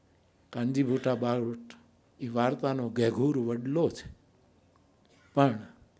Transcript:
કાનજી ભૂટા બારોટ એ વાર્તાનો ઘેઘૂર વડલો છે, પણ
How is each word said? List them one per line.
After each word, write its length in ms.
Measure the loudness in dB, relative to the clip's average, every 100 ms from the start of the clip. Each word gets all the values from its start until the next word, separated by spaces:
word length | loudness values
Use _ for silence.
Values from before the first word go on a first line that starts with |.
| _ _ _ _ -12
કાનજી 300 | -4 -2 0
ભૂટા 320 | 2 2 0 0
બારોટ 580 | 0 0 -2 -6 -12 -20 _ _ _ -12
એ 80 | -6
વાર્તાનો 600 | 0 2 2 -2 -2 -2
ઘેઘૂર 480 | 2 2 4 2 2
વડલો 520 | 0 -2 -2 0 0
છે, 200 | -2 -14 -20 _ _ _ _ _ _ _ _ _ _ _
પણ 260 | 4 4 2 -8 -20 -20